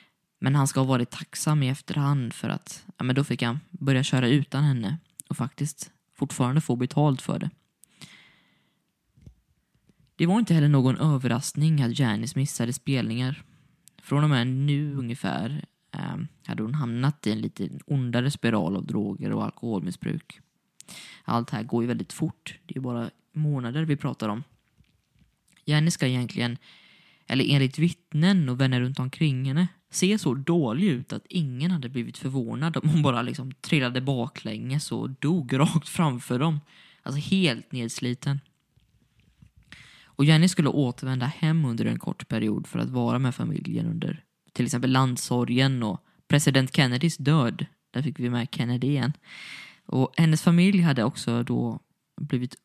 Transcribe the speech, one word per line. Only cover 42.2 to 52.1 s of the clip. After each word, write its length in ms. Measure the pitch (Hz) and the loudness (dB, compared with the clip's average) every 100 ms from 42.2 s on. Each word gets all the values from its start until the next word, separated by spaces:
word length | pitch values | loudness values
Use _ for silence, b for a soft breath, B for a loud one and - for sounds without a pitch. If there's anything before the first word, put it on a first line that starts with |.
| - | -6
period 400 | 113 110 104 - | -2 -2 -2 -4
för 120 | 113 | -4
att 100 | 120 | -2
vara 300 | 127 117 123 | 0 0 2
med 160 | 131 - | 0 -2
familjen 500 | 117 - - 113 113 | -4 -4 -4 -4 -2
under 380 | - - - _ _ _ | -2 -4 -8 _ _ _
till 120 | - 120 | -4 -2
exempel 260 | 127 127 | 0 2
landsorgen 920 | 131 131 123 - 123 120 123 135 127 | 4 2 0 -2 -2 2 2 2 2
och 200 | 110 92 b b _ | -2 -4 b b _
president 480 | 143 147 135 131 - | 4 6 6 4 4
Kennedys 420 | 131 123 165 - | 4 4 0 0
död. 480 | 139 156 120 - - _ _ | 2 4 2 -2 -8 _ _
Där 100 | 120 | -4
fick 180 | 131 - | -4 -2
vi 100 | 123 | -2
med 180 | 123 117 | -2 -4
Kennedy 360 | - 120 123 127 | -4 -2 0 0
igen. 260 | 143 120 - B B B B B B - | 0 0 -4 B B B B B B -4
Och 280 | 127 131 - | 0 0 4
hennes 240 | 165 156 | 4 4
familj 400 | - 170 185 202 | 4 6 6 6
hade 220 | 170 131 | 4 4
också 400 | 107 - - 117 | 0 -2 -2 -2
då 360 | 123 120 120 - - _ _ | 0 -2 -2 -6 -14 _ _